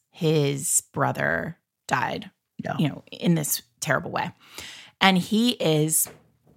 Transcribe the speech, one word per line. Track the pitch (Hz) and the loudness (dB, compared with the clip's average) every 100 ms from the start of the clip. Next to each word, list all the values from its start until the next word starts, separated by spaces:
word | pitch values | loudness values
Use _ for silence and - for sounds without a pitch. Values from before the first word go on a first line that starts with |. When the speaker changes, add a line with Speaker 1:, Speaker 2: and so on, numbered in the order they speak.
| _ | _
Speaker 1:
his | - 156 156 143 143 - - - | -2 2 2 2 -2 -2 -2 -2
brother | - 131 131 73 82 - - _ _ - | -2 -2 0 -2 -2 -4 -10 _ _ -2
died, | - 117 - - _ _ - | -2 -2 -6 -12 _ _ -12
Speaker 2:
Yeah. | - - | -6 -2
Speaker 1:
you | 147 | -2
know, | - - | -2 -14
in | - 196 160 | -4 0 2
this | 147 - - - | 0 -6 -8 -8
terrible | - 143 - | -2 -2 -2
way. | - - - - - - - - - | -6 -6 -10 -20 -16 -16 -18 -10 2
And | 190 185 | 4 6
he | - 214 240 | 2 2 2
is | - 165 151 156 160 - - _ _ _ | 2 2 2 2 0 -2 -6 _ _ _